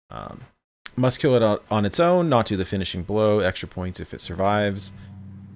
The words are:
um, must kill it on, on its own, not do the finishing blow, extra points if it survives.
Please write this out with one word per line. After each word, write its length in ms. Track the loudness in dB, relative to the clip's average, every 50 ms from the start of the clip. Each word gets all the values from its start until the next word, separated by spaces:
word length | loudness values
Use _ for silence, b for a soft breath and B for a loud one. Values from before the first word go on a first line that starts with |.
| _ _
um, 300 | -14 -12 -12 -12 -14 -16 -18 -20 _ _ _ _ _ _ -14 -8 -2
must 240 | 0 0 2 2 2
kill 140 | 2 4 4
it 80 | 4
on, 160 | 4 4 2 0 -2 -2
on 120 | 0 0 2
its 160 | 2 2 2
own, 300 | 4 4 4 4 4 4
not 160 | 4 2 2
do 100 | 2 0
the 80 | -2 -2
finishing 380 | -2 -2 -4 -4 -4 -6 -6
blow, 380 | -4 -2 0 2 4 4 4 4
extra 280 | 2 2 0 -2 -8
points 320 | -8 -8 -6 -6 -6 -8 -8
if 140 | -10 -10 -10
it 80 | -10
survives. 680 | -10 -8 -4 0 0 2 2 2 2 0 -2 -4 -6 -8 B B B B B -18 -18 -18 -18 -18 -18 -18 -20